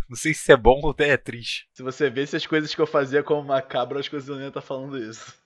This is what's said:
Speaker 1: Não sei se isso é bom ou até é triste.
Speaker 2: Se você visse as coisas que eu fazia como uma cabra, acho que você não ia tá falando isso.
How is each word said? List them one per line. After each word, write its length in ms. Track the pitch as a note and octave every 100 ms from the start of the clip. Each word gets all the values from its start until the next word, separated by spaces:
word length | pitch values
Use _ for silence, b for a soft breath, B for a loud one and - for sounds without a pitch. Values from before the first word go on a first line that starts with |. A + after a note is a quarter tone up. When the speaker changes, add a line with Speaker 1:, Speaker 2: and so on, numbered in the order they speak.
| -
Speaker 1:
Não 60 | A#2+
sei 180 | D#3
se 80 | D3+
isso 100 | -
é 40 | C#3
bom 220 | A2+ C3+
ou 100 | D3+
até 180 | - D3
é 80 | C3
triste. 500 | - A#2+ A2+ - -
Speaker 2:
Se 100 | -
você 260 | B2+ B2+ C#3+
visse 280 | A#2+ D3 E3
as 100 | -
coisas 260 | D#3 D3+
que 60 | -
eu 60 | D#3
fazia 340 | D3+ C3+ C#3+
como 200 | C#3+ D3
uma 200 | C#3 C3+
cabra, 380 | C3 C3+ B2 C#3+
acho 100 | C#3
que 100 | D3
você 120 | C3
não 80 | C#3
ia 100 | C#3
tá 100 | C#3
falando 360 | - C3+ C#3 C3+
isso. 360 | A2 A2 - -